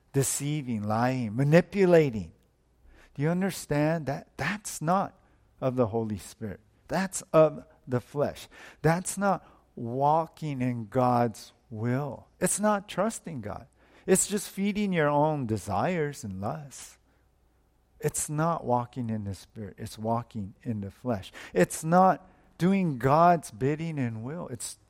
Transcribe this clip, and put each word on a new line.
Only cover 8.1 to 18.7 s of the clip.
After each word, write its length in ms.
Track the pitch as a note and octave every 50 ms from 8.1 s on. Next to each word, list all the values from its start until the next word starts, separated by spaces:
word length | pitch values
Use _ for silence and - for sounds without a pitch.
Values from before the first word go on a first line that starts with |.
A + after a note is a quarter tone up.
| - D3 C#3 G2 D2 - - - - - - - - _
That's 360 | - D#3 E3 F3+ F#3 - - F#3+
not 300 | G3+ G3 F#3 D#3 - - - _ _ _ -
walking 840 | - B2 A#2 A#2+ C3+ C#3 D3 D#3 D#3+ D#3+ D#3 - - D#3+ D3+ C#3+ C3
in 260 | B2 B2+ B2 A#2+ A2 G2+
God's 640 | - C3 B2+ B2 B2 A#2+ A#2+ A#2 G#2 - - - - _ _ -
will. 580 | A#2 G#2+ A2+ A#2+ B2 C3+ D3 C#3+ - - - _ _ -
It's 180 | - F3+ - -
not 300 | G3+ G#3+ G#3 G3+ G3 -
trusting 520 | - - G3 A3+ - - - - D#3+ B2+
God. 260 | G2+ G2+ F2 - - - _ _ _ _ _ - -
It's 220 | F#3 F#3+ F#3 - -
just 220 | G3 G3+ - -
feeding 420 | - F#3+ G3 G#3 G3 G#3 G#3 G3
your 160 | F#3 E3 D3 D3
own 380 | D3 D3 D3 D#3 D#3 D3 C3
desires 800 | G#2 A2 G#2 - G2+ F#2+ G2 A#2+ E3 F#3 E3+ D3+ D3 C#3+ - -
and 160 | G#2 F#2+ F#2+
lusts. 560 | G2 A2 C#3+ D#3+ C#3+ C3+ - - - - - _ _ _ _ _ _ _ _ _ _ _ _ _ _ _ _ _ _ _ _ -
It's 280 | - D3 - - - -
not 360 | D3+ D3+ D#3+ E3+ E3 D3+ -
walking 440 | A#2+